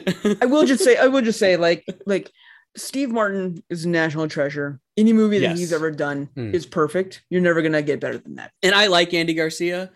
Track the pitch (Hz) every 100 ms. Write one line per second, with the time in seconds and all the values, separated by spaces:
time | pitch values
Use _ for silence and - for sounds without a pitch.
0 | - - 208 202 254 294 285 247 311 226
1 | 262 269 226 214 190 175 170 170 - -
2 | 202 190 - _ _ - _ - - 269
3 | 269 226 202 196 185 165 - 170 170 165
4 | 160 151 156 156 143 147 143 135 _ -
5 | 220 220 214 208 185 170 170 160 160 151
6 | 143 143 139 135 113 170 - 165 151 180
7 | 190 - _ 180 175 165 160 156 147 135
8 | 135 120 - 123 - _ 185 202 208 175
9 | 175 170 165 160 160 165 175 180 185